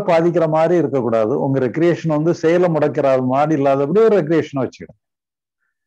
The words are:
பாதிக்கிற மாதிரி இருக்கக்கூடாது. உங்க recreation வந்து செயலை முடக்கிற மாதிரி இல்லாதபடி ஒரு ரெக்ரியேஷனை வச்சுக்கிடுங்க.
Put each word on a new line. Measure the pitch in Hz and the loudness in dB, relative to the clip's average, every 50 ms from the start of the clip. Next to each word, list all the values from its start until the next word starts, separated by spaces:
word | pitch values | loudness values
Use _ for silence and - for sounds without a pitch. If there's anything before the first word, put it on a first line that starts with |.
| 202 | 2
பாதிக்கிற | 185 170 165 170 170 170 175 165 160 | 2 2 2 2 2 2 0 0 0
மாதிரி | 151 156 160 170 180 175 | 0 0 2 2 2 2
இருக்கக்கூடாது. | 147 143 143 135 113 120 113 113 110 107 135 - | 0 0 -2 -2 -2 0 0 0 0 0 -2 -2
உங்க | 147 139 135 135 | -2 -2 -2 0
recreation | 127 123 - 160 165 175 160 160 - | -2 -2 -2 0 0 0 0 0 -2
வந்து | 160 151 151 151 170 170 | -4 -2 0 0 -2 -2
செயலை | 170 - 160 170 180 180 175 | 0 0 0 2 2 2 0
முடக்கிற | 160 151 147 147 123 151 139 135 135 131 127 | 0 0 -2 -2 -2 0 0 0 2 0 0
மாதிரி | 127 127 139 151 151 160 147 | 0 0 0 0 0 0 0
இல்லாதபடி | 139 139 135 139 143 139 170 214 | 0 0 0 0 -2 0 0 2
ஒரு | 226 220 208 196 | 2 4 2 2
ரெக்ரியேஷனை | 156 147 170 156 135 - - 135 | 0 0 0 -2 -2 -2 -4 -6
வச்சுக்கிடுங்க. | 123 - - - 95 - - _ _ _ _ _ _ _ _ _ _ _ _ _ _ _ _ _ _ | -6 -6 -8 -12 -20 -20 -20 _ _ _ _ _ _ _ _ _ _ _ _ _ _ _ _ _ _